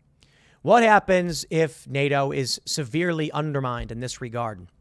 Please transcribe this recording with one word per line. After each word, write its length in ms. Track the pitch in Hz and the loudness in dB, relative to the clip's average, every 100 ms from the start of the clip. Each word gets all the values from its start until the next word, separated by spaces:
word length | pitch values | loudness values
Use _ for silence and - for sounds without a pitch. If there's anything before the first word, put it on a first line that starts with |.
| _ _ _ _ _ _ | _ _ _ _ _ _
What 220 | 143 233 | 4 6
happens 640 | 226 208 202 185 175 160 - | 8 6 6 2 2 -4 -4
if 400 | 160 160 - 135 | 0 0 -4 -6
nato 420 | 135 143 143 139 | -2 0 0 0
is 280 | 143 123 - | -2 -4 -6
severely 680 | - - 131 151 180 160 151 | -6 -6 -4 -2 -2 -2 -2
undermined 580 | 147 156 139 131 120 110 | -4 -2 -2 -4 -6 -8
in 100 | 113 | -8
this 200 | 123 - | -8 -10
regard? 460 | 123 117 117 95 90 _ | -8 -6 -6 -8 -16 _